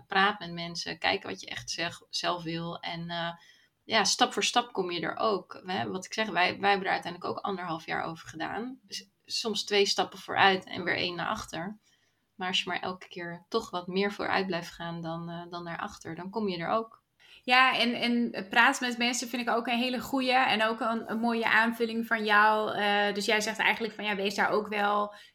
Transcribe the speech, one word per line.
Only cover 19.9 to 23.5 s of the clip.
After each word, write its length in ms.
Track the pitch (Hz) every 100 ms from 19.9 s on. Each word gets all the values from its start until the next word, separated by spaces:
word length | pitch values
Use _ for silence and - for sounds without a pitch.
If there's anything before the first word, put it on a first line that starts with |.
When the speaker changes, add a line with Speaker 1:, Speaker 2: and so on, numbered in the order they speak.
| 247
Speaker 2:
goeie 340 | - 269 254
en 300 | 254 262 220
ook 160 | 220 233
een, 320 | 233 226 240
een 80 | 220
mooie 260 | 233 226 226
aanvulling 640 | 220 233 233 233 226 233
van 180 | 226 214
jou. 500 | 208 214 214 214 -
Eh, 380 | 208 202 208
dus 120 | 196 202
jij 160 | 214
zegt 180 | 214